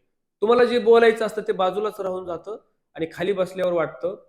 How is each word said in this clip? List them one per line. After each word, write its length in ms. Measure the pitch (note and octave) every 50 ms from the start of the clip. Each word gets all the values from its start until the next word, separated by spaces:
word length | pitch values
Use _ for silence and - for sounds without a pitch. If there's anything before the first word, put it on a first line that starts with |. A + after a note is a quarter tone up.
| _ _ _ _ _ _ _ _ G3+
तुम्हाला 220 | A3 A#3+ B3 A#3+
जे 140 | A3+ A#3+ A#3+
बोलायचं 460 | G#3 A3+ A#3 A#3 A#3 A3+ G#3+ A3+ A3
असतं 160 | G3+ - G#3+ G3+ A3
ते 40 | G3+
बाजूलाच 460 | F3+ F#3 F#3 F#3 G#3 G#3+ G#3 G3 -
राहून 240 | F#3+ F#3 F#3 F#3 F#3
जातं 300 | F3 E3+ E3 - G3 A3 - _ _ _ _ _ _ -
आणि 100 | D#3 D#3+ E3 -
खाली 200 | - F3+ G3 G3+
बसल्यावर 400 | F#3 F#3 F3+ - F#3 F3+ F3+ F3
वाटतं, 440 | E3+ D#3 D3 - - - F3 G#3 - -